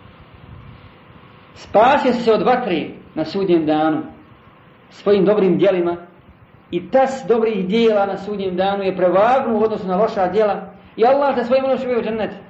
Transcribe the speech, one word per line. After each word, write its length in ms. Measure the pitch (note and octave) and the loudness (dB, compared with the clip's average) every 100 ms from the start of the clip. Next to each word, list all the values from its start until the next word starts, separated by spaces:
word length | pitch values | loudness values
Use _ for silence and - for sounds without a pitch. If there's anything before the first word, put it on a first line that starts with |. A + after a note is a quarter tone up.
| - - - - - - - - - - - - - - - | -20 -20 -20 -20 -20 -20 -20 -20 -20 -20 -20 -20 -20 -20 -20
Spasio 600 | - - G3 A#3+ C#4 B3+ | -20 -2 4 4 4 2
se 200 | - A3+ | 0 2
od 80 | G#3 | 2
vatre 440 | F3 B3 G#3 E3 - - - D#3 | 2 0 -2 -4 -6 -12 -12 -8
na 100 | D#3 | -6
sudnjem 400 | G3+ F3 E3+ D#3 | -2 2 2 2
danu 360 | D#3 D#3+ D3+ - - - - - - - - - | 0 0 -2 -6 -16 -20 -20 -20 -20 -20 -20 -20
svojim 360 | - G3 G3+ F3 | -6 0 2 4
dobrim 320 | G#3 F#3 D#3+ | 2 2 2
djelima 400 | F#3+ F#3 E3+ F3 - - - - - - - | 2 0 -2 -6 -12 -20 -20 -20 -20 -20 -10
i 180 | F3 - | -10 -2
tas 360 | C4 C4 - F3 | 0 0 -2 -2
dobrih 400 | A#3 A3 G3+ F3+ | 0 0 -2 -2
djela 380 | A3+ A3+ G#3 G3 | 2 2 2 0
na 120 | - | -4
sudnjem 380 | F#3+ G3+ F#3+ F3+ | -8 -8 -6 -2
danu 280 | G3 G3 | -2 -2
je 120 | F#3+ F3+ | -4 0
prevagnuo 640 | F3+ F3+ A3 C4 A#3 G#3+ | 2 2 2 2 0 0
u 40 | |
odnosu 240 | G#3+ G#3 F#3 | -2 -2 -4
na 80 | F#3 | -2
loša 320 | G#3+ G#3 F3+ | 0 0 -2
djela 460 | G3+ G#3+ F#3+ - - - - | 0 0 -2 -10 -20 -12 0
i 100 | A#3 | 2
Allah 300 | C#4 C#4+ B3 | 2 0 -2
te 80 | |
svojim 200 | A#3 C4 | 0 0
milošću 240 | C4+ C4 B3+ | 0 -2 -2
uveo 120 | A#3 | -4
u 40 | |
džennet. 280 | G#3 A3+ F#3 - | -4 -6 -6 -10